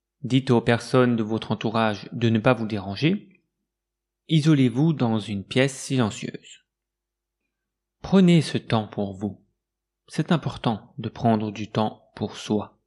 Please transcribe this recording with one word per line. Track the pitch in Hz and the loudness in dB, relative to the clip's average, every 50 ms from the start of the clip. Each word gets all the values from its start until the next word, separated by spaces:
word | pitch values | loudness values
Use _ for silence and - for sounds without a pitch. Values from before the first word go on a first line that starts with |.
| _ _ _ _ - | _ _ _ _ -6
dites | 113 120 135 135 - | 0 0 0 2 4
aux | 123 117 113 | 2 2 4
personnes | - 117 113 - - - 127 127 123 120 | 2 0 0 0 0 2 2 4 4 2
de | 113 110 | 0 -2
votre | 104 113 110 - - 110 | -2 -4 -6 -4 -4 -6
entourage | 104 - 113 107 113 113 110 104 98 - - - | -4 -4 -4 -2 0 0 0 -2 -4 -10 -12 -6
de | 117 117 113 | -2 0 2
ne | 113 110 | 2 2
pas | 101 135 127 | 4 2 2
vous | 113 113 | 2 0
déranger, | 104 117 101 95 98 98 95 127 160 196 208 - - _ _ _ _ _ _ _ _ _ _ _ _ _ _ _ _ _ _ _ _ | -4 -6 -6 -6 -8 -6 -2 0 0 0 -2 -6 -14 _ _ _ _ _ _ _ _ _ _ _ _ _ _ _ _ _ _ _ _
isolez-vous | 160 160 139 160 156 139 131 123 110 123 151 165 160 | 0 2 4 4 4 6 4 2 4 2 2 2 2
dans | 131 127 117 110 110 | 2 0 0 0 0
une | 104 110 104 98 92 | -2 -4 -6 -8 -8
pièce | - - 127 131 135 - - | -4 0 0 0 0 -2 -8
silencieuse. | - - 135 127 120 101 - - - - - - - - - _ _ _ _ _ _ _ _ _ _ _ _ _ _ _ _ _ _ _ _ _ _ _ _ _ _ _ _ _ | -8 -4 -2 0 0 0 -2 -6 -12 -12 -12 -14 -18 -20 -20 _ _ _ _ _ _ _ _ _ _ _ _ _ _ _ _ _ _ _ _ _ _ _ _ _ _ _ _ _
Prenez | - - - 196 190 175 175 165 | -6 2 4 6 6 8 6 6
ce | 139 - - | 4 2 -4
temps | 117 - - - 113 107 101 | -6 -4 0 -2 -2 -2 -4
pour | - - 104 98 98 | -6 -6 -6 -6 -6
vous. | 95 107 101 95 - _ _ _ _ _ _ _ _ _ _ _ _ _ | -6 -8 -8 -8 -10 _ _ _ _ _ _ _ _ _ _ _ _ _
C'est | _ - - 151 - 175 | _ -6 -6 0 0 0
important | 147 - 127 - - - 131 113 98 - _ _ | 0 0 -6 -10 -4 -2 -2 -2 -2 -8 _ _
de | - 110 110 | -10 -10 -10
prendre | - - - 117 110 107 107 107 | -8 -2 2 2 2 2 0 -4
du | 104 104 107 98 | -6 -8 -10 -6
temps | - 117 110 - - - _ _ _ | -2 -2 -2 -2 -4 -10 _ _ _
pour | - 107 101 - | -8 -8 -8 -8
soi. | - - - 107 104 101 - _ _ _ | -12 -4 -2 -2 -2 -2 -4 _ _ _